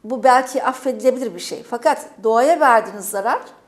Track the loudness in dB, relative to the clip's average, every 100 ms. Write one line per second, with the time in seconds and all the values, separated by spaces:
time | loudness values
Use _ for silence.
0 | -8 2 4 4 2 -4 -4 -4 -6 0
1 | 0 0 -8 -8 -12 -12 -10 -2 0 -2
2 | -6 -6 0 2 4 4 4 4 2 -12
3 | -8 -6 -4 -4 -8 -20